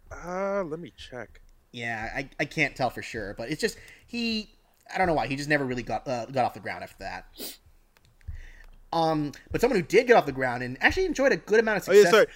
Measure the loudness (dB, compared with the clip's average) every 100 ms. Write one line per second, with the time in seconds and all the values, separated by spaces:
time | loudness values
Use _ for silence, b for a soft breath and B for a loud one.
0 | -18 -14 -10 -6 -4 -4 -6 -8 -14 -18
1 | -16 -14 -14 -18 -20 _ _ -10 -8 -6
2 | -8 -8 -10 -8 -6 -2 -2 -2 -4 -4
3 | -10 -10 -10 -8 -8 -4 -4 -6 b b
4 | b -8 -4 -6 -8 _ _ _ -8 -2
5 | 0 0 -2 -4 -2 0 0 -4 -4 -6
6 | -4 -6 -4 -2 -2 -2 -10 -10 -12 -14
7 | -12 -12 -14 -14 -14 -14 _ _ _ _
8 | _ _ -14 b b b b -20 -6 -2
9 | 0 0 -2 -8 b 0 2 2 2 4
10 | 6 6 4 0 -2 -2 -6 0 2 2
11 | 0 2 2 2 2 2 4 0 6 8
12 | 8 8 4